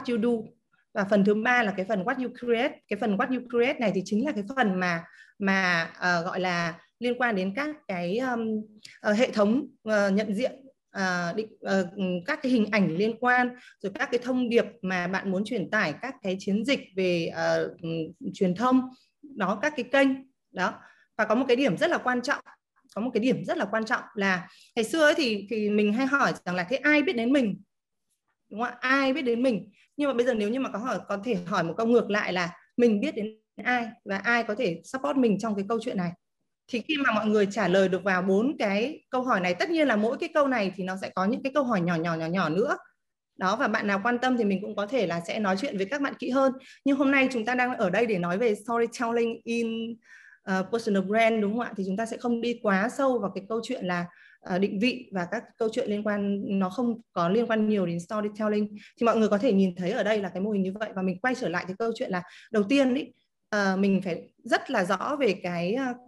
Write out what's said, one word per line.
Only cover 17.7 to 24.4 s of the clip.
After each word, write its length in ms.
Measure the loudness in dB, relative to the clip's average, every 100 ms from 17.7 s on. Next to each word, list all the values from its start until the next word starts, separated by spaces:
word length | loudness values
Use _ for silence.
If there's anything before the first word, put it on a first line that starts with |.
| -6
ừm, 500 | -6 -4 -6 -8 -10
truyền 200 | 0 0
thông, 260 | 2 2 2 2 -8 _ _
đó, 360 | -16 -4 -4 -2
các 100 | -2 -4
cái 80 | 0
kênh. 160 | 4 4 2 -6 _ _
Đó. 220 | -4 -4 -4 -14 _ _ -4
Và 60 |
có 100 | 0
một 100 | 2 2
cái 80 | 2
điểm 200 | 2 2
rất 140 | 0
là 80 | 0
quan 240 | 0 -2
trọng, 180 | -2 -4 -6 -20 _ _ _
có 60 | -6
một 80 | -4
cái 60 | 0
điểm 240 | 0 0
rất 120 | -2 -4
là 60 |
quan 200 | -2 -2
trọng 180 | -2 -4 -4
là 340 | -2 0 0